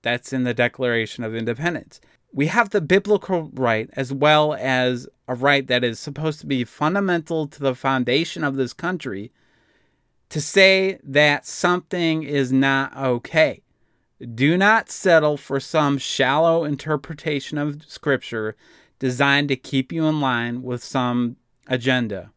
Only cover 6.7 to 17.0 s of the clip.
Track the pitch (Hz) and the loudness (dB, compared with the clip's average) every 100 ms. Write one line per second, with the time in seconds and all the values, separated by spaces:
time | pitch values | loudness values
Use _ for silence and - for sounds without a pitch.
6.7 | - 151 190 196 175 160 160 151 - 139 | -2 -2 0 0 -2 -2 -4 -4 -2 -2
7.7 | 123 139 131 120 135 160 175 151 135 123 | -2 -2 0 2 0 0 -4 -4 -2 -2
8.7 | - 170 185 135 98 107 _ _ _ _ | -2 -6 -6 -6 -8 -10 _ _ _ _
9.7 | _ _ _ _ _ _ 156 147 196 190 | _ _ _ _ _ _ -8 -2 4 6
10.7 | 190 190 190 - 135 147 147 - - 175 | 6 2 -4 -2 4 4 2 -4 -2 0
11.7 | 180 - 180 165 160 147 143 131 131 135 | 0 -2 -2 0 0 -2 -2 2 2 2
12.7 | 135 135 135 135 120 - 165 156 - _ | 2 -2 -4 -2 -2 0 2 2 0 _
13.7 | _ _ _ _ _ 123 113 139 175 202 | _ _ _ _ _ -14 0 2 4 4
14.7 | 220 - - 190 165 151 147 - 139 - | 2 0 -4 4 6 4 -2 -4 -6 -2
15.7 | 160 147 139 - - 131 143 165 165 151 | 0 2 0 -4 0 2 4 4 2 0
16.7 | 143 156 151 | -6 -4 -4